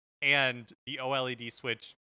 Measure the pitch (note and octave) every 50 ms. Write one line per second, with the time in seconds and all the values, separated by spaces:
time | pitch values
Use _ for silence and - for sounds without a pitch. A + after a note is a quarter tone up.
0 | _ _ _ _ - C#3 C#3+ C#3+ C3+ B2+ B2 A#2+ A#2 - - - _ - C#3+ C3
1 | C3 C3 C3+ C3+ B2+ B2+ B2+ A#2 A#2+ A#2 - - - B2+ A2+ A2+ - - - _
2 | _